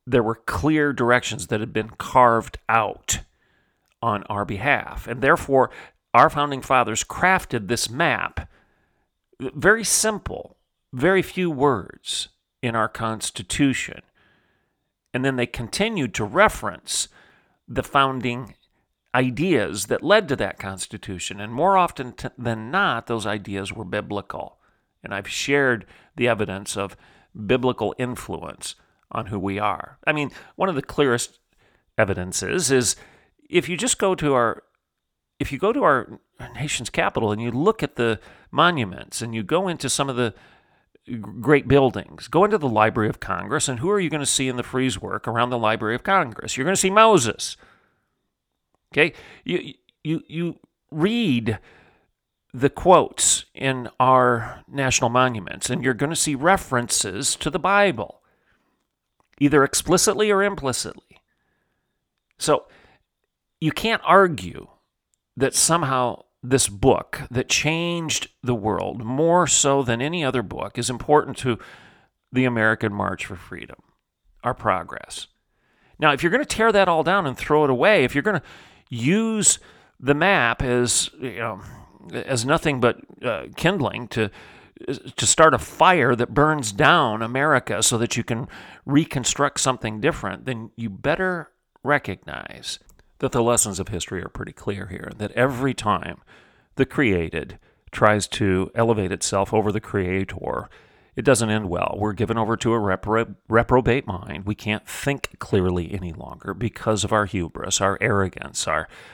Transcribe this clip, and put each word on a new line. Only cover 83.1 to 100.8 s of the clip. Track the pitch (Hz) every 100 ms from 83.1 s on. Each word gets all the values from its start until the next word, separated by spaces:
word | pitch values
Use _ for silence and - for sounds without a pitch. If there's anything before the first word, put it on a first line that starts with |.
| -
uh, | 123 101 62 -
kindling | 165 196 117 107 120
to, | - 104 - - - - - - 131 - -
to | -
start | - 160
a | 131
fire | - - 175 180 123 120
that | 120
burns | - 151 156 110
down | 101 143 170 131 107
America | 113 127 147 135 - 98
so | 110 117
that | 117 -
you |
can | 113 113 131 - - - -
reconstruct | 143 165 139 120 - 143 -
something | 135 127 113 107
different, | 143 170 104 92 -
then | 117 113 -
you | 113
better | 95 139 165 185 175 147 _ _ _
recognize | 127 143 - 92 - 65 50 - - - _ _ _ _
that | 135
the | 127
lessons | 117 104 107 92
of | 92
history | 87 - 95
are | 87
pretty | - -
clear | - - 101 98
here, | 92 - -
that | -
every | - 131 123 135 123
time | 113 95 82 82 _ - _ _ _ -
the | 131
created | - 131 92 82 82 71 - _ _ _
tries | - 110 107 -
to | - 101 92 95
elevate | - 117 107 92
itself | 90 - 98 98
over | 110 104
the | 104
creator, | - 101 90 95 95 87 - 60 - -